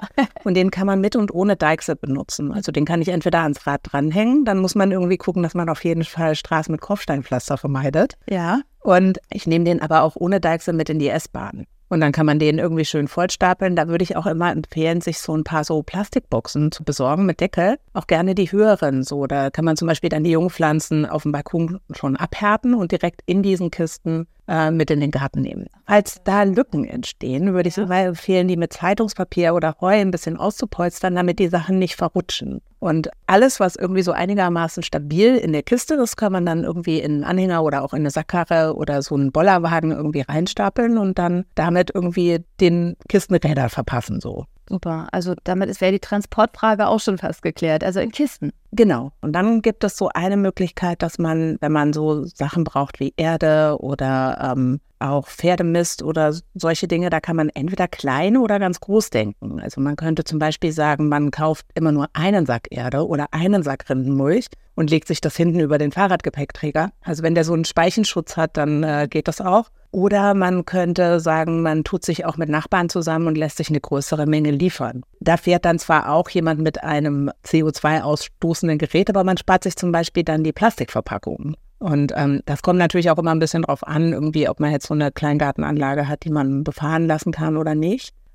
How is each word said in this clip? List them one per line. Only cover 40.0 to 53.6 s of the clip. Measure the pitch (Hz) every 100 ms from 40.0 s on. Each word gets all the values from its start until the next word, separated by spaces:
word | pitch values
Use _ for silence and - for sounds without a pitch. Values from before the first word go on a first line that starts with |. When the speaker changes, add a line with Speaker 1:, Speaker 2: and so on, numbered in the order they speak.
| 151 151
Speaker 2:
reinstapeln | 131 156 185 - 202 - 233 226
und | 196 185
dann | 175 175 - -
damit | 165 175 175
irgendwie | 196 175 175 175 170 - -
den | 175 175 170 - -
Kistenräder | 202 - 175 147 143 123
verpassen, | - 117 120 - 98
so. | - - - - -
Speaker 1:
Super, | 190 170 160 -
also | 180 180 175
damit | - 185 196
ist, | -
wäre | 190
die | 196
Transportfrage | - 208 - - 208 - 220 214 202
auch | 214
schon | - 190
fast | 180 -
geklärt, | 165 - 165 156
also | - 185
in | 226
Kisten. | - 294 - - - _
Speaker 2:
Genau. | 208 220 123 135 -
Und | 151
dann | 165 208 226
gibt | 220 214
es | 202 -
so | 190
eine | - 180 202
Möglichkeit, | 196 - 180 - 180 170
dass | 165 -
man, | 165 160 160 -
wenn | 151
man | 156 147
so | 151 156 151 170
Sachen | - 147 170
braucht | 156 139 139 -
wie | 139 -
Erde | 160 160 156 156